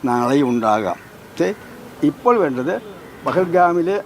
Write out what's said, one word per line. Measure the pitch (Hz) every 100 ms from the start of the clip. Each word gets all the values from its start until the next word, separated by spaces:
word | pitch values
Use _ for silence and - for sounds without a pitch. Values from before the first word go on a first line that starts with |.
| 131
നാളെയും | 123 120 139 131
ഉണ്ടാകാം. | 120 110 107 98 85 - - -
പക്ഷേ | - 175 208 - - - - 151
ഇപ്പോൾ | 143 240 240
വേണ്ടത് | 156 127 135 214 - - - - 139
പഹൽഗാമിലെ | 175 180 180 175 175 170 202